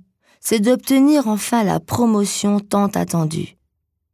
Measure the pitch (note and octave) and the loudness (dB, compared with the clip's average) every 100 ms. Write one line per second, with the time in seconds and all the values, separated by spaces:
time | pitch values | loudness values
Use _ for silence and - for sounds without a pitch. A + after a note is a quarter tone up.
0 | _ _ _ _ - A3+ G#3 B3+ - C4+ | _ _ _ _ -4 0 2 0 2 2
1 | C#4 D4+ A3+ G#3+ - A#3+ G3+ E3 - - | 4 4 2 -2 -2 0 0 -2 -4 -2
2 | A#3+ G#3+ G3+ - G3+ G3+ G3+ G3+ G3+ F#3 | 0 0 -2 -2 -2 -2 0 0 0 -2
3 | F3 E3+ D#3 D#3 - _ _ _ _ _ | -4 -2 -4 -6 -10 _ _ _ _ _
4 | _ | _